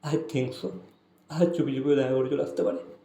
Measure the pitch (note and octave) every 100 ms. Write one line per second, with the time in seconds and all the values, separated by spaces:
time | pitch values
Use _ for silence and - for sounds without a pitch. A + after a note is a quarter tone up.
0 | D3 D#3 - C#3 B2+ - F#2 F2+ - _
1 | _ _ _ D3+ F3 E3+ C3+ C3+ C#3 C#3
2 | C3 C3 C3 C#3 - - B2+ - - -